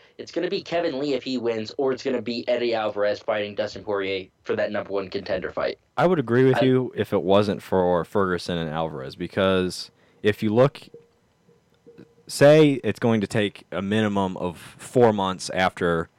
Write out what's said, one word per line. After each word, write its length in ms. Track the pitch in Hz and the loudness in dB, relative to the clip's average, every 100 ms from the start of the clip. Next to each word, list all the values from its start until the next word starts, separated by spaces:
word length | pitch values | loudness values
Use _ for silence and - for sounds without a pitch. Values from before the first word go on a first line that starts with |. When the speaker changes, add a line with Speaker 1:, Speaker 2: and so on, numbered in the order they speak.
| _ - | _ -18
Speaker 1:
It's 120 | 117 | -10
gonna 200 | 165 180 | -6 -4
be 100 | 196 | -6
Kevin 380 | - 170 170 131 | -4 -4 -2 -2
Lee 160 | 147 | -2
if 100 | 123 | -4
he 140 | 135 127 | -4 -4
wins, 360 | 117 113 110 - | -2 -4 -6 -2
or 140 | 131 | -2
it's 100 | 127 | -2
gonna 180 | 135 123 | -4 -4
be 240 | 113 117 120 | -4 -6 -4
Eddie 280 | 120 120 | -2 0
Alvarez 440 | 110 107 104 104 - | -2 -2 -2 -2 -2
fighting 340 | - 107 104 | -4 -4 -4
Dustin 280 | 104 104 101 | -6 -8 -8
Poirier 440 | 107 101 95 95 92 _ | -6 -4 -2 -4 -8 _
for 120 | - | -6
that 160 | 110 104 | -2 -2
number 220 | 104 98 | -4 -6
one 160 | 98 95 | -6 -6
contender 420 | 101 95 190 - | -8 -6 -6 -6
fight. 280 | - - - _ - | -4 -4 -6 _ 0
Speaker 2:
I 100 | 175 | 0
would 120 | 170 | 2
agree 260 | 113 120 | 2 4
with 140 | 131 127 | 4 4
Speaker 1:
I 40 | 131 | 4
Speaker 2:
you 260 | 127 123 | 2 0
if 180 | 123 101 | -4 -2
it 80 | 98 | 0
wasn't 400 | 85 98 104 76 | 4 4 4 -2
for 420 | - 95 90 87 | -2 2 2 2
Ferguson 540 | 82 104 95 87 - 85 | 0 0 0 -2 -4 -6
and 100 | 80 | -4
Alvarez, 480 | 80 82 73 67 87 | -4 -6 -8 -12 -10
because 720 | 87 107 95 92 92 - - _ _ _ | -6 0 2 2 0 -4 -14 _ _ _
if 200 | 107 104 | -2 0
you 100 | 107 | 2
look, 300 | 113 139 - - - _ _ _ _ _ _ _ _ - - - _ - | 4 4 2 -20 -20 _ _ _ _ _ _ _ _ -20 -20 -20 _ -6
say 540 | - 139 156 151 131 | 6 8 8 6 4
it's 140 | 110 - | -2 0
going 220 | 117 113 | 0 0
to 60 | 98 | 0
take 380 | 113 101 - - | -2 -2 -4 -10
a 100 | 85 | -6
minimum 560 | 98 110 107 98 95 92 | -2 0 0 0 -2 -4
of 220 | 90 80 | -8 -8
four 540 | - - - 127 117 | -16 -20 -2 4 4
months 380 | 104 95 92 - | 4 -2 -4 -6
after 580 | 90 92 - 87 82 82 | 0 0 0 0 0 -4